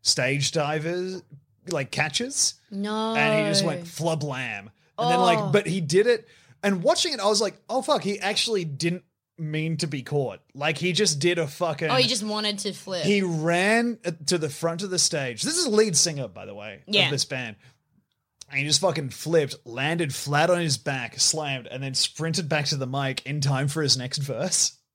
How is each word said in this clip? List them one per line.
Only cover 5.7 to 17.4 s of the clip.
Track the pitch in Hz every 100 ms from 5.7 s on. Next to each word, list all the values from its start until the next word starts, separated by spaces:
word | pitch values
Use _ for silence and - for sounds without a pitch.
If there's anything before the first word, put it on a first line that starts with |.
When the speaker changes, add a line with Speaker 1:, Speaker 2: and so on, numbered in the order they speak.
| 185
Speaker 1:
did | 156 180 226
it. | 226 - _ _ _
And | 202 190
watching | 208 359 349
it, | 269
I | 196
was | 202
like, | 214 - _
"Oh, | 254
fuck, | 285 269
he | 170 196
actually | 196 220 - 208 170
didn't | 139 165 165 _ _ _ -
mean | 156 156 160 165
to | 160
be | 135
caught." | 120 147 127 92 _ 139
Like, | 147 143
he | 175
just | 170 208 151
did | 170 175
a | 147
fucking | - 175 139 160
Speaker 2:
Oh, | 254
he | 254
just | 233
wanted | 214 214 214 202
to | 202
flip. | 180 - 180 160
Speaker 1:
He | 202
ran, | 185 165 160 170 196 226 240 226
uh, | 180 165 151
to | 175
the | 151
front | 139 165 165
of | 196
the | 180
stage. | - 156 131 113
This | - 339
is | 320
the |
lead | 208 220 151
singer, | 175 143 117
by | 90 98
the | 101
way, | 107 98 135
Speaker 2:
Yeah. | 202 170
Speaker 1:
of |
this | 139 -
band. | 131